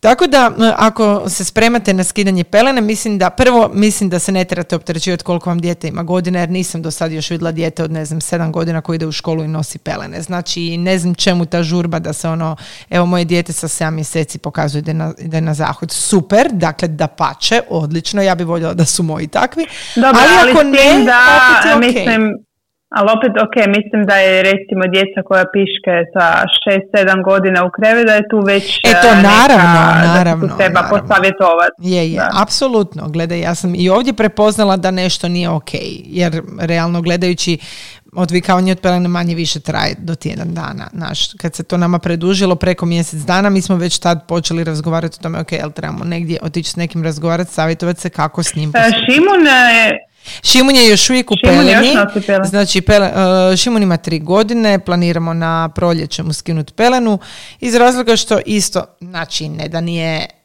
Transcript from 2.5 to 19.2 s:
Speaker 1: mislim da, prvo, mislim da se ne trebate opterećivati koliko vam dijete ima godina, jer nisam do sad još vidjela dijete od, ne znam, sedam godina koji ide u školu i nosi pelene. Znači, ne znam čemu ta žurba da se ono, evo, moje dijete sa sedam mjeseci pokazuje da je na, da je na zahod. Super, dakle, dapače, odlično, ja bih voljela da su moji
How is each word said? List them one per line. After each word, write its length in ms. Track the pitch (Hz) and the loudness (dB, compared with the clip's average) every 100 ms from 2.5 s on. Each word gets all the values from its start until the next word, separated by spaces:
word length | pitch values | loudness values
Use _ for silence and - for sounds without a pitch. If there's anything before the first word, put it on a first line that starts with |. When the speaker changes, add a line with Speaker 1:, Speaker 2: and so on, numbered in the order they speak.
| 202 254 262 | 2 2 2
Speaker 1:
mislim 380 | 214 214 226 208 | 0 -2 -2 0
da, 120 | 180 | -2
prvo, 400 | - 254 247 226 | 2 2 4 2
mislim 400 | - 214 202 196 | 2 0 2 -2
da 80 | 175 | -2
se 140 | - | -2
ne 120 | 190 | -2
trebate 320 | 180 175 170 170 | -2 -4 -4 -6
opterećivati 480 | - 165 170 175 | -4 -6 -4 -6
koliko 260 | - 175 180 | -4 -4 -2
vam 80 | 170 | -4
dijete 300 | 175 170 160 | -2 -4 -6
ima 140 | - | -8
godina, 360 | 170 180 180 180 | -4 -2 -2 -2
jer 120 | 170 | -2
nisam 320 | 185 175 165 | -4 -4 -6
do 80 | 160 | -8
sad 220 | 151 165 | -6 -6
još 180 | 156 147 | -6 -6
vidjela 220 | 170 165 | -6 -4
dijete 300 | 160 165 151 | -4 -6 -4
od, 80 | 160 | -6
ne 140 | 160 | -6
znam, 160 | 151 160 | -6 -8
sedam 320 | - 175 165 | -4 -4 -4
godina 280 | 160 165 165 | -4 -4 -4
koji 160 | 156 165 | -4 -6
ide 100 | 160 | -6
u 60 | |
školu 320 | 151 - 160 | -8 -6 -6
i 40 | 156 | -4
nosi 300 | 156 151 - | -6 -8 -10
pelene. 440 | - 156 143 160 | -10 -10 -10 -14
Znači, 540 | 160 180 165 - 170 170 | -8 -8 -6 -6 -6 -4
ne 220 | 175 185 | -2 0
znam 160 | 175 | -2
čemu 320 | 175 - 175 165 | 0 0 0 0
ta 160 | 175 | -2
žurba 360 | 165 175 170 165 | -2 -2 -2 -4
da 140 | 165 | -6
se 160 | 151 165 | -6 -6
ono, 280 | 160 160 156 - - - | -4 -6 -8 -14 -20 -6
evo, 160 | 175 175 | -2 0
moje 180 | 180 | 0
dijete 280 | 170 175 175 | 0 -2 -2
sa 160 | 165 160 | -6 -6
sedam 260 | - 160 | -4 -4
mjeseci 440 | 160 151 165 151 - | -4 -4 -4 -6 -6
pokazuje 440 | 156 147 151 143 | -8 -4 -4 -4
da 80 | 151 | -4
je 40 | 160 | -4
na, 160 | 160 - | -6 -8
da 180 | 170 160 | -6 -4
je 60 | |
na 120 | 160 | -2
zahod. 360 | 151 156 139 170 | -2 -4 -4 -8
Super, 580 | - - 202 156 208 285 | -6 0 0 2 2 2
dakle, 400 | 208 165 151 170 | 0 -4 -2 -6
dapače, 720 | 151 160 - 156 - - 226 - | -4 -6 -2 -4 -2 -2 -2 -2
odlično, 520 | 170 151 165 - 202 | -4 -4 -4 -4 -2
ja 120 | 196 | 0
bih 120 | 175 170 | 0 -2
voljela 280 | 170 160 | -4 -4
da 100 | 175 | -2
su 180 | 156 - | -2 0
moji 240 | 165 156 | -4 -4